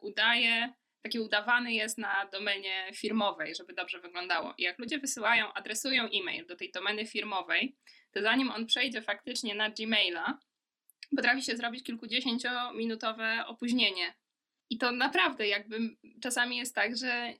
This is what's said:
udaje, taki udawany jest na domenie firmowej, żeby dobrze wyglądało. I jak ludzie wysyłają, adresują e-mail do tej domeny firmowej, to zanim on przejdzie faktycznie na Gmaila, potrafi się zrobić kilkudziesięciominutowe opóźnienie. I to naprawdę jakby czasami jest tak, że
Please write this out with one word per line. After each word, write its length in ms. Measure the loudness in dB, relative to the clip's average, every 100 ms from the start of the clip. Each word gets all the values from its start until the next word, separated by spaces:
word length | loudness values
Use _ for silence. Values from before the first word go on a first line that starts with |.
udaje, 720 | -6 2 4 6 4 4 0 -6 _ _
taki 180 | -4 -2
udawany 540 | 0 2 4 4 4
jest 240 | 0 0 -2
na 280 | -2 -2 -2
domenie 600 | -2 -2 -2 -2 -4 -4
firmowej, 640 | -6 0 2 2 0 -4 -8
żeby 180 | -8
dobrze 260 | -8 -6 -8
wyglądało. 540 | -10 -6 -2 0 -2 -2
I 60 |
jak 160 | -2 -2
ludzie 200 | -4 -4
wysyłają, 540 | -4 0 4 4 2
adresują 500 | -4 -6 -4 0 2 2
e-mail 360 | -2 -2 -6 -8
do 100 | -10
tej 160 | -8
domeny 340 | -4 -2 -2 -4
firmowej, 720 | -4 -4 -4 0 0 0 -6 -20 -20 _
to 100 | 0
zanim 300 | 2 4 2
on 140 | -2 0
przejdzie 360 | 0 0 -2
faktycznie 540 | -4 -4 -4 -4 -4 0
na 140 | -2
Gmaila, 720 | -2 2 4 4 0 -2 -4 _ _ _ _ _ -18 -4 2
potrafi 260 | 2 2
się 160 | 0 -2
zrobić 260 | -2 -6
kilkudziesięciominutowe 1600 | -8 -8 -2 0 0 0 0 -2 -4 -2 -2 -2 -2 -2 -2 -2 -4
opóźnienie. 680 | -4 2 4 4 4 -4 -6 _ _ _ _ -6
I 80 | 0
to 140 | 0
naprawdę 560 | 2 2 4 2 2 0
jakby 320 | 0 -2 -2 -2 -4 -20 -8
czasami 360 | -2 0 0 0
jest 180 | -2 0
tak, 220 | 0 0
że 360 | -2 -2 -4